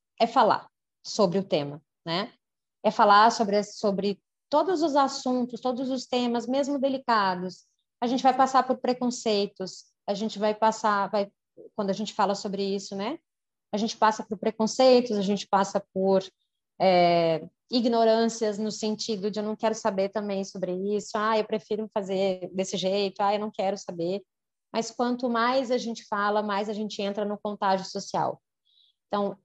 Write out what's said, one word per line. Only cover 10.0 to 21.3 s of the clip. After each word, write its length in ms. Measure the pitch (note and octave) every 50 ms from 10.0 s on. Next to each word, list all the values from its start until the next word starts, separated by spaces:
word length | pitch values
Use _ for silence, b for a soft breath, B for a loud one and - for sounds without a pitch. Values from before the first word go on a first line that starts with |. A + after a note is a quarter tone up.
| _
a 80 | - G3+
gente 240 | F#3 A3 A3 - G3
vai 160 | G#3+ G#3+ G#3+
passar, 540 | G#3+ A3+ A3 A3 - - G#3+ G#3 G3+ G3 F3
vai, 200 | G#3+ G#3 G3+ G3 _ _ _ _ _ - - - _
quando 160 | - G#3 G3
a 40 | F#3+
gente 180 | - A3 - -
fala 220 | - G3+ F#3+ G3+
sobre 280 | G3 - G#3 F#3+ F#3+ G3
isso, 340 | G3 G3 G3+ G3 - G3
né? 220 | G3 G3+ A#3 D#4 - _ _ _ _ _ _ _ _ _ _ -
A 40 |
gente 200 | G#3 G#3+ A3 -
passa 280 | - A3 G#3+ A3 - G#3+
por 120 | - A3 F#3
preconceitos, 800 | - A3 - - A3 G#3 - - C4 C4 B3+ B3 A#3+ B3 G#3+
a 60 | G3+ G3
gente 240 | F#3+ G#3 G3 -
passa 380 | - - F#3+ G3 G3 - G3+ - _ _
por, 300 | F#3+ F#3+ F#3+ F#3+ F#3+ F#3+ - - _ _ _ _ _ _ _ _ -
é, 680 | E3+ F#3+ F3+ F3 F3 E3+ E3+ E3+ E3+ E3 D#3+ D#3 D#3+ F3 - _ _ _
ignorâncias 880 | A#3 B3+ A3+ B3 A#3 A3+ A3+ A3+ A3 A3+ A3+ A3+ A3+ - A#3 G#3+ G#3 G3
no 140 | A3 G#3+ G3+
sentido 580 | - - G#3+ G#3+ G#3 - - A3 F#3+ F3+ G#3+
de 80 | F#3+ G#3+
eu 60 | G#3
não 100 | G#3+ A3
quero 200 | - - A3 A3
saber 340 | A3 - A3 G3 G3 G3 G3
também 360 | G3+ G#3+ G#3 G#3 G3 F#3+ G3
sobre 280 | G3 - G3 F#3 F3+ F3+ F#3 F#3+ G3+ G#3
isso, 160 | G#3 G3 - -
ah, 240 | G#3+ G#3 A3